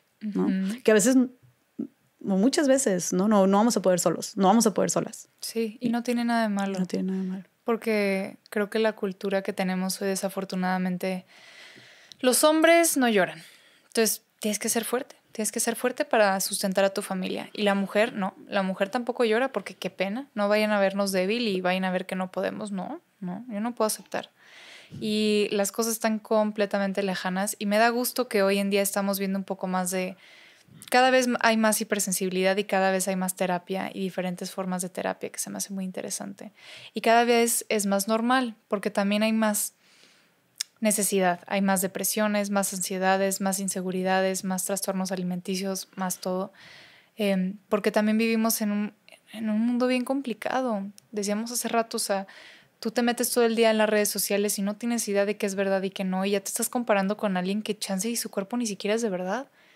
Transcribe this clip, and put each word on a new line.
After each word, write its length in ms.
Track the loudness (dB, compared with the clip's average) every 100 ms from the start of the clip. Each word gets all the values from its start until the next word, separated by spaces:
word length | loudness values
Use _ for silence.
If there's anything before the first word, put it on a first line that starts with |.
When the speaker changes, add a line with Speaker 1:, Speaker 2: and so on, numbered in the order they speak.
| _ -12
Speaker 1:
¿no? 260 | -6 -2 0
Speaker 2:
Ujú. 360 | 0 -2 -2
Speaker 1:
Que 80 | 4
a 20 |
veces, 220 | 4 6 4
o 1200 | 2 -2 _ _ _ -14 -14 _ _ _ -2 2
muchas 300 | 2 2 4
veces, 460 | 4 2 0 0
¿no? 140 | 0 4
No, 200 | 6 6
no 100 | 6
vamos 200 | 4 2
a 40 |
poder 180 | 2 2
solos, 360 | 2 -2 -4 2
no 100 | 6
vamos 200 | 6 6
a 60 |
poder 160 | 2 0
solas. 380 | 0 -4 -10 -20 -16
Speaker 2:
Sí, 380 | -8 -4 -6 -4
y 80 | -2
Speaker 1:
Y 20 |
Speaker 2:
no 140 | -2
tiene 220 | -2 -2 0
nada 180 | 0
de 60 | 0
malo. 280 | 0 -2 -2
Speaker 1:
no 60 | -2
tiene 260 | -2 -2
nada 120 | -2
de 40 | -4
malo. 140 | -6 -12 _ -4
Speaker 2:
Porque 720 | -2 0 0 0 -2 -4 -12 -8
creo 200 | -4 -2
que 80 | 0
la 140 | 0
cultura 480 | 0 -6 -4 -2 -2
que 120 | -2
tenemos 480 | -2 -2 0 -2 -4
hoy, 80 | -4
desafortunadamente, 1160 | -2 -4 -6 -6 -2 -2 0 -2 -2 -4 -6 -10 -20 -20 -20 -20 -20 -20 -20 -20 -2
los 240 | 2 4
hombres 540 | 6 6 6 6 6 4
no 100 | 4
lloran. 340 | 4 2 -2 -18 -20 _ _ _
Entonces, 360 | 0 0 0 _ -8
tienes 200 | -6 -4
que 80 | -2
ser 160 | -2
fuerte. 320 | -2 -4 -6 -18 _
Tienes 200 | -6 -4
que 100 | -2
ser 140 | -4 -2
fuerte 260 | -2 -2
para 360 | 0 4 4 2
sustentar 420 | -2 -2 0 2
a 60 | 2
tu 120 | 2
familia. 480 | -6 -6 -4 -6 -8
Y 80 | -2
la 100 | 0
mujer, 400 | 2 0 0 0
no. 220 | 0 -6 -6 -4
La 160 | -2
mujer 260 | -2 -2 -2
tampoco 340 | -2 -4 0
llora 300 | 2 2 0
porque 220 | -4 -8 -10
qué 140 | -8
pena. 380 | -4 -4 -4 -8 -2
No 140 | 2
vayan 220 | 2 2
a 80 | 2
vernos 320 | 2 2 0
débil 340 | 0 0 0 0
y 140 | 0
vayan 240 | 0 0 0
a 60 |
ver 140 | -2 -4
que 100 | -6
no 160 | -4
podemos. 380 | -2 -4 -4 -8
No, 260 | -6 -8 -10 _ -12
no, 240 | -10 -8 -8
yo 120 | -6
no 120 | -6
puedo 140 | 0 -2
aceptar. 420 | -2 -8 -10 -10 _ -20 -20 -20 -20 -18 -8
Y 480 | -4 0 2 2 0
las 200 | 0 -2
cosas 220 | -2 -2
están 260 | 0 -2 -2
completamente 840 | 0 2 2 0 0 0 0 0
lejanas. 540 | -2 -2 -2 -2 -2 -2
Y 60 | 0
me 120 | 4
da 100 | 4
gusto 380 | 4 -2 -2 0
que 160 | 2
hoy 160 | 4 2
en 120 | 2
día 100 | 2
estamos 380 | 0 0 -2 -2
viendo 200 | -2 -4
un 60 | -4
poco 220 | -6 -2
más 220 | -2 -2
de, 280 | -2 -4 -8 -20 -20 -20 -20 _ -20 2
cada 200 | 4 6
vez 180 | 4 2 2
hay 180 | 2 4
más 240 | 4 2
hipersensibilidad 760 | 0 -2 -2 -2 -2 0 0 0
y 60 | 0
cada 260 | 2 2
vez 160 | 2 0
hay 80 | -2
más 200 | -2 -2
terapia 540 | -2 -2 -4 -6 -6
y 80 | -6
diferentes 500 | -6 -4 -6 -6 -8
formas 300 | -6 -6 -4
de 80 | -6
terapia 400 | -6 -6 -4 -8
que 80 | -10
se 100 | -10
me 80 | -8
hace 160 | -8
muy 100 | -8 -8
interesante. 680 | -8 -8 -8 -10 -12 -16 _ -20 -20 -12
Y 80 | -2
cada 220 | 4 4 6
vez 400 | 4 2 0 -2
es 160 | -2 0
más 220 | 0 0
normal 480 | 0 2 0 0 -6 -6
porque 220 | -4 -2
también 320 | -2 0 2
hay 100 | 2
más 400 | 2 2 0 -4 _ _ _ _ _ _ _ _ -14 -14 -2
necesidad, 600 | 0 2 2 2 2 2 -2
hay 140 | 0
más 200 | 2 2
depresiones, 680 | 0 -4 -4 0 0 0 0
más 240 | 0 -2
ansiedades, 640 | -4 -4 0 2 2 2 0
más 200 | -2 -2
inseguridades, 840 | -4 -4 -4 -2 0 2 2 -2
más 220 | -4 -4 -2
trastornos 460 | -4 -4 -4 -4
alimenticios, 760 | -4 -4 -4 -4 -4 -4 -6 -8 -6
más 240 | -6 -4
todo. 320 | -4 -4 -6 -10 -20 -20 -20 -20 _ -4
Em, 420 | 0 0 -2 -4 -4
porque 220 | 0 2
también 260 | 2 2 2
vivimos 440 | 2 2 0 0
en 100 | 0
un, 220 | -2 -4 -8 _ -20 _
en 180 | -8 -2
un 100 | 0
mundo 260 | 0 2 2
bien 160 | 0
complicado. 800 | 0 -4 -4 -6 -2 -2 -2 -4 -6 -12 _
Decíamos 400 | -6 -2 -2 -4
hace 180 | -6 -2
rato, 280 | -2 -2 -4
o 20 |
sea, 280 | -2 -2 -4 -16 -20 -20 _ -8
tú 120 | -4
te 100 | 0
metes 300 | 0 0 0
todo 140 | 2 2
el 100 | 4
día 160 | 4
en 60 | 4
las 120 | 4
redes 200 | 4 2
sociales 500 | 0 0 0 0 0
y 20 |
no 140 | -2 -2
tienes 320 | -4 -2 0
idea 180 | 0 0
de 120 | 0
qué 80 | -2
es 100 | -2
verdad 260 | 0 0
y 60 | -2
qué 140 | -4
no, 220 | -4 -2 0
y 60 |
ya 100 | -2
te 80 | -2
estás 180 | -4 -4
comparando 460 | -2 2 2 2 0
con 220 | 0 0
alguien 240 | -2 -4
que 160 | -4 -6
chance 320 | -4 -4 -2
y 60 | -4
su 120 | -6
cuerpo 280 | -6 -4 -4
ni 100 | -4
siquiera 280 | -4 -2 -2
es 60 |
de 80 | -2
verdad, 380 | -2 -4 -4 -6 _ _